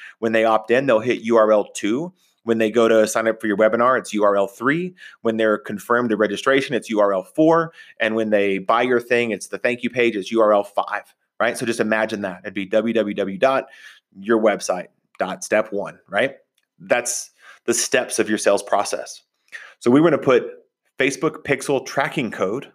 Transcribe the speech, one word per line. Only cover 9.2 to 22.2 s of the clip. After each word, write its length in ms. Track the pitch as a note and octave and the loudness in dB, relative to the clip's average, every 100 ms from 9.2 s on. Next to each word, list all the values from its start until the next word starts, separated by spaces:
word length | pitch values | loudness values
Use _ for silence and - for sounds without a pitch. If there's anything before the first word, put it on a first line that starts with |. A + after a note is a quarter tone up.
| A#2 | 0
it's 160 | G2 - | -6 -8
the 100 | G2 | -4
thank 240 | B2 B2 | -4 -4
you 80 | A#2+ | -6
page, 240 | B2+ A#2 | 0 0
it's 160 | G#2 F#2 | 0 -2
U 100 | A2 | 2
R 120 | G#2+ | 4
L 100 | G#2 | 4
five, 520 | G#2 - F2+ G2+ - _ _ - | 0 -4 -4 -6 -10 _ _ -2
right? 180 | A2+ A#2 | -2 -2
So 80 | A#2 | -4
just 140 | A#2 | -2
imagine 420 | G#2+ A2 A2 G#2+ | 0 0 -2 -4
that. 180 | G2 F2+ | -8 -10
It'd 100 | G#2 | -12
be 120 | G2 F#2+ | -8 -2
W 280 | A2 A2+ | -2 0
W 200 | A2+ G#2 | -2 -2
W 240 | G2 G2 F#2+ | -4 -4 0
dot 280 | C3 C3+ - - - - _ G2 | 0 0 -4 -16 -20 -20 _ -10
your 200 | G2 A2+ | 0 2
website 480 | A2 G2 - F2+ E2+ _ _ - | 2 0 -4 -6 -8 _ _ -8
dot 240 | F#2 F#2 | -8 -8
step 300 | - G#2+ G#2+ | -2 -2 -2
one, 260 | G2+ F2+ - - | -6 -8 -12 -8
right? 280 | G2 C3+ - _ _ _ _ | -4 -4 -6 _ _ _ _
That's 520 | - B2 A#2+ - - _ - - | -2 -2 -2 -8 -12 _ -20 -10
the 100 | - | -2
steps 440 | A#2 - B2+ A2+ - | -2 0 -2 -2 -4
of 100 | G2+ | -2
your 100 | G#2+ | 0
sales 240 | G#2+ G2+ | 2 0
process. 600 | - G2+ G2+ - - - _ _ _ - - - | 0 -2 -2 -6 -10 -16 _ _ _ -20 -20 -4
So 100 | A#2+ | 2
we 100 | C3+ | 4
wanna 180 | E3 C#3 | 4 2
put 260 | - A#2+ - - _ _ _ - | 2 2 0 -14 _ _ _ -4
Facebook 460 | C3+ C3 D#3 - | -4 -2 -4 -4
Pixel 420 | - C#3 - C3+ | -4 -4 0 -4
tracking 460 | - - D3 D3+ | -2 -4 -4 -4